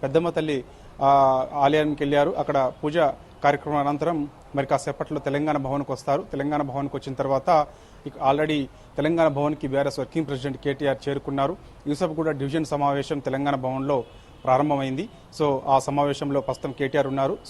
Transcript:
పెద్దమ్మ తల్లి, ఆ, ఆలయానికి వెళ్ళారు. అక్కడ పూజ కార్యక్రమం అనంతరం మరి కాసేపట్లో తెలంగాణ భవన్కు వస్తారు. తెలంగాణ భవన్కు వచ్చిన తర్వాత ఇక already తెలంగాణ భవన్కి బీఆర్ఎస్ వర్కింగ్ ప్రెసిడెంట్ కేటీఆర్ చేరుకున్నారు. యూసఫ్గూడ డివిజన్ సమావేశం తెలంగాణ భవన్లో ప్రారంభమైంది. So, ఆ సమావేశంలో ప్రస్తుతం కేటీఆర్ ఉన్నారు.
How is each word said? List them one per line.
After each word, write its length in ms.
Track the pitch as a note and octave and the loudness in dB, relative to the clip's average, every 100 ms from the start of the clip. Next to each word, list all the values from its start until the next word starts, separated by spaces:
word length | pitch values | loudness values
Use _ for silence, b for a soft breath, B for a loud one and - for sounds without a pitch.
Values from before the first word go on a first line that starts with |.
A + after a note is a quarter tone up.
పెద్దమ్మ 260 | C3+ D#3+ E3+ | 0 2 2
తల్లి, 340 | E3 D#3 C#3 - B B - | -2 -2 -2 -6 B B 0
ఆ, 440 | C#3 C#3 C3+ C3 C3 | 4 6 6 4 0
ఆలయానికి 500 | D3 C#3 D3+ D3+ C#3+ | 2 4 4 2 0
వెళ్ళారు. 300 | C#3+ C#3+ D3 - | 0 2 2 0
అక్కడ 340 | C#3+ C#3+ B2+ - | 0 2 0 -2
పూజ 140 | D3+ E3 D3 - - - | -2 2 2 0 -12 -2
కార్యక్రమం 340 | C#3+ C#3 D3+ D3 | 2 2 0 -2
అనంతరం 520 | C#3+ D3 D#3 E3 C#3+ - - C#3 | 0 0 -2 -2 -4 -10 -8 -4
మరి 100 | C3+ | 0
కాసేపట్లో 540 | C#3 - - D#3 D3+ | 0 -2 -6 -6 -6
తెలంగాణ 380 | C#3 C#3+ D#3 D3 | -2 -2 0 -2
భవన్కు 360 | C3 C#3+ C#3 | -2 -4 -4
వస్తారు. 280 | C3 - C#3+ | -6 -2 -2
తెలంగాణ 400 | - C#3 C#3+ D3 | -2 -4 -2 -2
భవన్కు 360 | C#3 C3+ C#3 C#3 | -2 -4 -4 -6
వచ్చిన 180 | C#3 C3 | -8 -4
తర్వాత 520 | C3+ C3+ D3+ D#3+ D3 B B B C#3+ | 0 0 4 2 2 B B B -14
ఇక 80 | |
already 520 | - C#3 C#3+ D#3 D3+ C3 B B - | -2 2 2 2 0 -2 B B -2
తెలంగాణ 300 | D3 E3 D#3+ | 0 4 2
భవన్కి 400 | C#3 D3 D3 C#3 | 2 -2 -2 -2
బీఆర్ఎస్ 320 | C#3 C#3 C3+ | 0 0 -2
వర్కింగ్ 280 | B2+ E3 C#3+ | -6 -4 -4
ప్రెసిడెంట్ 300 | C3+ C#3 C3 | -4 -6 -4
కేటీఆర్ 520 | C#3+ C3 C#3+ C3 C#3+ | -4 -2 0 -2 -2
చేరుకున్నారు. 480 | C#3 - C#3 C#3 G3 B B - | -6 -4 0 0 -2 B B -6
యూసఫ్గూడ 420 | D3 F3+ D#3 D#3+ | -2 -2 -2 -2
డివిజన్ 360 | C#3+ C3+ D#3+ D3+ | -2 -2 -2 -2
సమావేశం 540 | C#3+ C#3+ C#3 C3+ D3 | 0 0 0 -2 -4
తెలంగాణ 360 | C3+ C3+ C#3+ C3+ | -4 -2 -2 -2
భవన్లో 480 | B2+ C3+ C3+ C3+ A#2 B B B | -2 -4 0 -2 -2 B B B
ప్రారంభమైంది. 640 | C3 C3 D3+ C#3 C3+ C3 G#3+ B B - | 2 2 2 0 -2 -4 -8 B B -2
So, 180 | D3 C3+ C#3+ | 0 0 2
ఆ 120 | C3+ | 2
సమావేశంలో 600 | C#3 C#3+ C#3+ C#3 C#3+ C#3 | 2 0 0 0 -2 -2
ప్రస్తుతం 300 | C3+ B2+ C#3+ | -2 -4 -6
కేటీఆర్ 360 | B2+ C3+ D3 C3+ | -4 0 2 0
ఉన్నారు. 300 | C3+ C#3 G3+ | 0 -2 -2